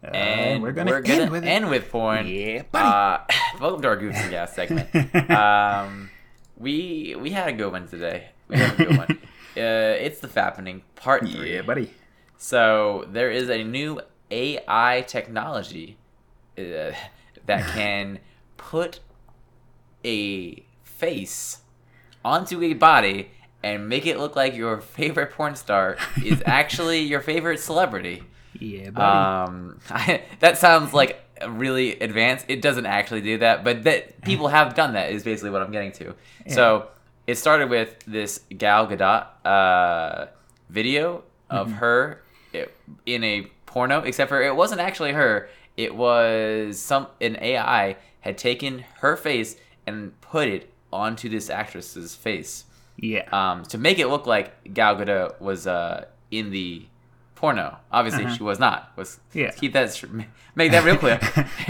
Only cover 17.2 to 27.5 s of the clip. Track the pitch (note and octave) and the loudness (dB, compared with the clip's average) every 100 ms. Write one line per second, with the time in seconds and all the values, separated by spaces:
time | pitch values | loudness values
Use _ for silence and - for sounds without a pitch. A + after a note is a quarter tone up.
17.2 | _ - - G2 F2 G#2+ G#2 G2+ G2 G2 | _ -16 -2 -2 -2 -4 -2 -2 -6 -10
18.2 | - _ _ - - D#3+ E3+ - - _ | -16 _ _ -20 -8 -6 -6 -8 -20 _
19.2 | - _ _ _ _ _ _ _ A#2+ A2 | -20 _ _ _ _ _ _ _ -4 -2
20.2 | G2+ G2 F2 - _ _ - - E3 B2 | -4 -6 -10 -16 _ _ -20 -4 -4 -4
21.2 | F#2+ - - - _ _ _ _ _ _ | -8 -10 -12 -14 _ _ _ _ _ _
22.2 | A#2+ E3 F#3 F3 E3+ D#3 D#3+ C#3 G2+ G2 | 0 0 0 -2 -2 6 8 8 6 0
23.2 | G2 - _ _ G#2 G#2 G#2 C3 E3 C3+ | -8 -18 _ _ -6 -6 -4 -4 -2 -4
24.2 | D3 C#3 C3+ A#2 A2+ G#2+ - - D3+ D3 | -4 0 0 0 -4 -4 -8 -4 -2 -2
25.2 | C#3+ - D3 C#3 - G2+ F#2+ - - - | -4 -4 -6 -6 0 2 2 -2 -4 -2
26.2 | - C#3 - C3 D3+ - E3 E3 D3 C#3+ | 2 2 4 4 2 -2 -2 0 0 -2
27.2 | D#3 E3 E3 | -2 -2 -2